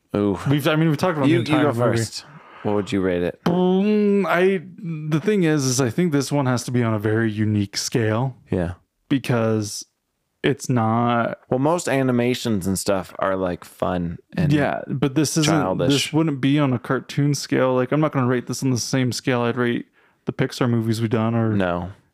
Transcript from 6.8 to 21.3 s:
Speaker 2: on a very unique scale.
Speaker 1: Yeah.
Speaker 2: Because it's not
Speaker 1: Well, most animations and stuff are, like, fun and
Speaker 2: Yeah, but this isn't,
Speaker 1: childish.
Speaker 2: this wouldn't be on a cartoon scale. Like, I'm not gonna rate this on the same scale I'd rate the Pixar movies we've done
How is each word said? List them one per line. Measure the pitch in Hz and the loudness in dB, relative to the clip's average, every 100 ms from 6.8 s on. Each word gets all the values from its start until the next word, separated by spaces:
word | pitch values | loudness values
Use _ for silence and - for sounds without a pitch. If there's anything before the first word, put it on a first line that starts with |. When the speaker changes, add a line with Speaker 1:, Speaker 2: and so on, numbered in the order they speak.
Speaker 2:
on | 117 | 0
a | 110 | 0
very | 107 110 113 | 0 0 0
unique | 104 107 104 101 - | 0 0 0 0 -4
scale. | - 127 107 110 131 - - | -4 -2 0 0 -2 -6 -4
Speaker 1:
Yeah. | 95 87 90 _ _ _ | -2 -2 -6 _ _ _
Speaker 2:
Because | 139 - 120 110 110 104 - - _ _ _ _ _ | -4 0 0 2 0 -4 -10 -14 _ _ _ _ _
it's | 139 131 - | -2 -2 -2
not | 123 110 117 120 117 113 - _ | 0 2 2 0 0 -2 -6 _
Speaker 1:
Well, | 127 | 0
most | 143 175 - | 0 0 0
animations | 135 131 123 120 123 120 104 90 | 0 0 2 0 -2 -2 -2 -2
and | 92 | -2
stuff | - 98 87 - | -2 -2 -4 -6
are, | 95 95 | -4 -2
like, | 92 87 | -2 -4
fun | - - 92 90 85 85 - - | -10 -6 -4 -2 -4 -8 -10 -2
and | 156 | 0
Speaker 2:
Yeah, | 147 127 64 - | 2 0 -2 -6
but | 139 143 | -4 -2
this | 135 143 165 | 0 0 0
isn't, | 147 | 2
Speaker 1:
childish. | - 92 92 87 | 2 0 0 2
Speaker 2:
this | 139 - | 2 0
wouldn't | 147 165 139 | 0 0 0
be | 135 147 | 2 2
on | 143 | 2
a | 123 | 0
cartoon | - 127 - - 143 | -2 -4 -2 0 0
scale. | 139 - 135 131 127 | 0 -2 0 2 2
Like, | 123 | 2
I'm | 147 | 0
not | 156 | 0
gonna | 143 123 | 2 2
rate | 127 120 | 0 -2
this | 123 | -4
on | 135 | -2
the | 123 | -2
same | - 139 127 | 0 0 0
scale | 110 - 123 | -2 -2 0
I'd | 120 120 | 0 0
rate | 120 120 - _ _ _ | 0 -2 -6 _ _ _
the | - | -10
Pixar | - 131 - 127 | -4 -4 0 0
movies | 117 113 110 | 2 0 0
we've | 113 | 0
done | 113 113 | 0 0